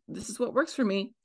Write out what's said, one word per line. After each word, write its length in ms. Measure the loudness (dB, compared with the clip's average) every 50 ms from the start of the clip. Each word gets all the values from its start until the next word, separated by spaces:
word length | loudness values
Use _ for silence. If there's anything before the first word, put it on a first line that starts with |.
| _ -12
this 200 | -10 -10 -8 -6
is 80 | -4 -2
what 140 | -2 0 2
works 180 | 2 2 2 2
for 100 | 2 2
me." 300 | 2 2 0 -2 -4 -8 _